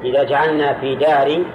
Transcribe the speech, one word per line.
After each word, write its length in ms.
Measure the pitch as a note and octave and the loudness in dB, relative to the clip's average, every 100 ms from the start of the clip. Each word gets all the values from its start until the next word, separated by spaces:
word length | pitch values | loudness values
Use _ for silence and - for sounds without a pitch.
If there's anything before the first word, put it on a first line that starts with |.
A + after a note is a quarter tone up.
إذا 200 | B2+ C#3 | 0 0
جعلنا 480 | C#3 C#3+ D#3 D3+ C#3+ | 2 0 0 0 0
في 240 | - C3+ B2 | -2 -4 0
دار 460 | D3+ C#3+ C3+ D#3+ F3 | 2 2 2 0 -4